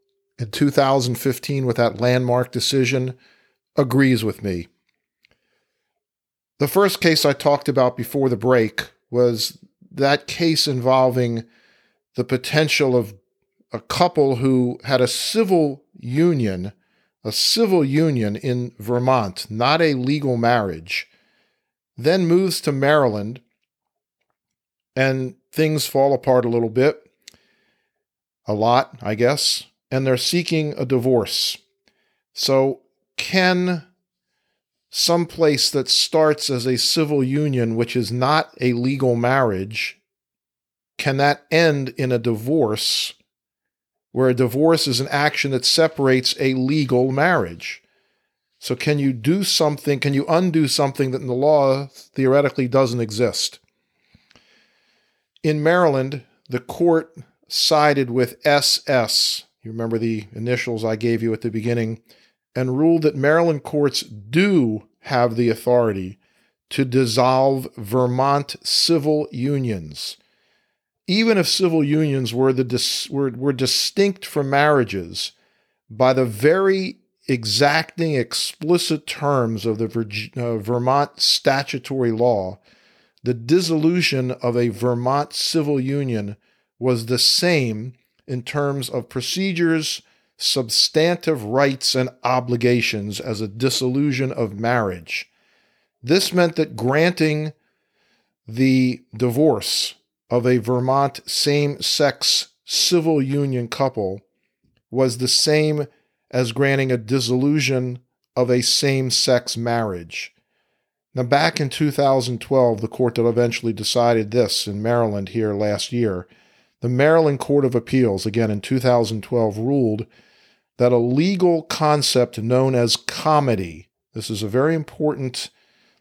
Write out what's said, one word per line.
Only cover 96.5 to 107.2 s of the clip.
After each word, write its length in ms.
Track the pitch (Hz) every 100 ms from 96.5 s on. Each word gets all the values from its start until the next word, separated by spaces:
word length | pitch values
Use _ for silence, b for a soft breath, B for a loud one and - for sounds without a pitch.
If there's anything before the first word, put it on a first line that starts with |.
| 165
that 220 | 156 110
granting 720 | 120 147 175 180 156 151 151 - _ _ _ _ _ _ _ _ -
the 560 | 113 131 131 127 - _
divorce 800 | 110 123 117 156 107 - - - - _ _ -
of 160 | 120 123
a 100 | 123
Vermont 640 | 107 123 127 135 139 - -
same-sex 1200 | - 147 147 147 143 - - 143 - - - - _
civil 580 | - - - 175 160 151
union 460 | 135 143 139 127 117
couple 540 | - 135 113 98 101 _ _ _ _ _ _ -
was 280 | 123 131 117
the 100 | 127
same 600 | - 156 151 151 151 139 _ _ _ _
as 220 | 127 117
granting 360 | 117 139 139 131
a 80 | 123
dissolution 1000 | 107 131